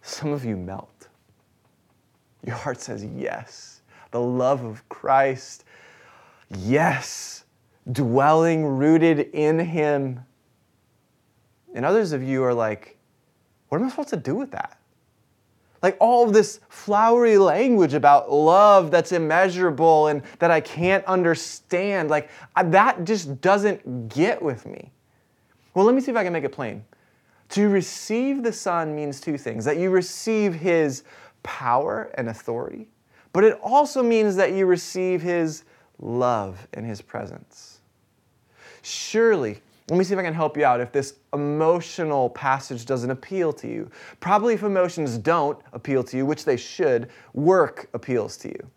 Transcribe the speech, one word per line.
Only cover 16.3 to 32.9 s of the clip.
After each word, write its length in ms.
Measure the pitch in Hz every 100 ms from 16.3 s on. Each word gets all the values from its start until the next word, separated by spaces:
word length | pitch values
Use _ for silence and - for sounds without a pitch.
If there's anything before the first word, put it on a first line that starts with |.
this 280 | 208 202 - _
flowery 680 | - - 208 226 233 240 214
language 560 | 190 156 262 233 165
about 380 | 147 143 143 -
love 600 | 143 151 180 208 202 165
that's 220 | 170 165
immeasurable 960 | 180 160 160 190 180 185 139 165 156 151
and 160 | 147 131 -
that 120 | 170
I 100 | 160
can't 440 | 151 - 175 190
understand, 1040 | 190 185 170 165 - - _ 175 196 196 156
like, 220 | 147 - - - -
I, 60 |
that 420 | 185 180 226 -
just 380 | 175 214 160 135
doesn't 680 | 180 202 208 185 - 127 113
get 320 | 123 175 -
with 240 | 151 117
me. 280 | - 50 - _ _ _ _ _ _ _ _
Well, 100 | 180
let 100 | 202
me 60 | 254
see 100 | 262
if 60 | 233
I 80 |
can 80 | 185
make 120 | 170
it 80 | 143
plain. 320 | - 123 107 107 _ _ _ _ _ _
To 180 | - 208
receive 720 | 196 170 - - 220 262 277
the 100 | 233
Son 440 | 220 - 170 160 151
means 240 | 147 139
two 160 | - 147
things, 300 | 123 113 113
that 100 | 151
you 140 | 185
receive 640 | 185 180 - - 220 208
his 480 | 165 175 170 151 131 - - - _
power 680 | - - 131 123 147 - -
and 160 | - 117
authority, 580 | 107 - 117 - - 220